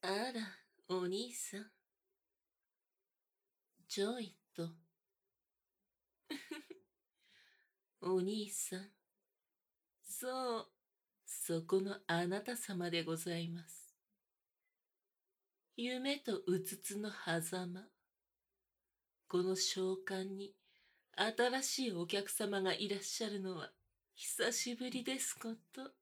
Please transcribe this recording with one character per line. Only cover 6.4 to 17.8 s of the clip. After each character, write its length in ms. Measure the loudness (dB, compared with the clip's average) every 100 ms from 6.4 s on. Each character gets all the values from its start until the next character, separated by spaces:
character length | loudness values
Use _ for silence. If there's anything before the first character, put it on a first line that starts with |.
| -8 -12 -12 -20 _ _ _ _ _ -20 -20 _ _ _ _ _
お 180 | 2 4
兄 300 | 4 0 -2
さ 280 | -2 -4 -4
ん。 140 | -8 _ _ _ _ _ _ _ _ _ _ _
そ 580 | -12 -6 -2 0 0 0
う、 100 | -4 _ _ _ _ _
そ 380 | -12 -6 0 0
こ 200 | 4 4
の 200 | 4 -2 2
あ 180 | 2 4
な 160 | 0
た 160 | -2 -4
様 320 | -2 0 2
で 140 | 2
ご 120 | 2 0
ざ 220 | 0 0
い 120 | 0
ま 180 | -4 -8
す。 260 | -16 -18 _ _ _ _ _ _ _ _ _ _ _ _ _ _ _ _ _ _ -4
夢 420 | -2 0 0 0
と 200 | 0 0
う 200 | 2 2
つ 160 | 2 -6
つ 200 | -6 -4
の 140 | -4
狭 560 | -4 0 0 2 -2 -2
間。 200 | -6